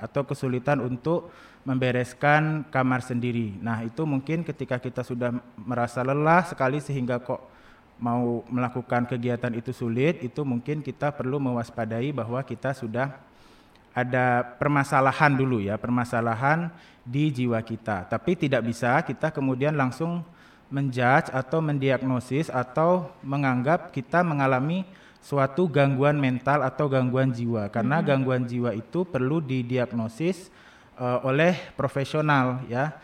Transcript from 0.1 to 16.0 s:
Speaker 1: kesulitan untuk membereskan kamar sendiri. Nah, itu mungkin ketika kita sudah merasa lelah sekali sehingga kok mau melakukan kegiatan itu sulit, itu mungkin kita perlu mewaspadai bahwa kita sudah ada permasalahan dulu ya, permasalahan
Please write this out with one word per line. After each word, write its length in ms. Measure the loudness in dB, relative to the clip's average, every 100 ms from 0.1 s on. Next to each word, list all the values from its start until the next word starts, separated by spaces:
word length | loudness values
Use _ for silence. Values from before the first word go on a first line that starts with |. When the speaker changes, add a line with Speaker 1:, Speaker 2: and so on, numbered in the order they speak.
| -4 -4
Speaker 1:
kesulitan 560 | -2 -2 -2 0 0
untuk 480 | 0 -4 -2 -2 -4 -18 -20 -12
membereskan 1040 | -2 0 2 2 -2 0 4 4 4 -2 -2
kamar 320 | 0 2 0
sendiri. 560 | 0 -2 0 -2 -2 -4
Nah, 160 | -4 -4 -6
itu 160 | -4
mungkin 400 | -2 -2 -2 -4
ketika 320 | -4 -6 -4 -4
kita 320 | -4 -8 -6
sudah 320 | -2 -2 -4 -8 -14
merasa 480 | -6 -2 -2 -2
lelah 400 | 0 2 4 4
sekali 400 | 2 0 0 0
sehingga 320 | -4 -4 -2 -2
kok 320 | -4 -8 -8 -20 -20 -20 -20 -6
mau 400 | -2 0 0 -2 -4
melakukan 560 | -2 -2 -4 -2 -2 0
kegiatan 480 | -2 -2 -2 -2
itu 160 | -4 -6
sulit, 560 | -6 -2 2 2 0 -6
itu 160 | -6
mungkin 400 | -4 -4 -4 -6
kita 320 | -6 -4 -4
perlu 240 | -2 -4 -2
mewaspadai 720 | -2 -2 -4 -6 -4 -2 -4
bahwa 320 | -4 -4 -4
kita 320 | -6 -6 -4
sudah 400 | -4 -4 -2 -4 -6 -20 -20 -20 -20 -20 -20 _
ada 480 | -4 0 2 4 2 0 -2
permasalahan 720 | 0 2 2 4 4 4 4
dulu 320 | 4 2 0
ya, 160 | 0 -2
permasalahan 960 | 0 0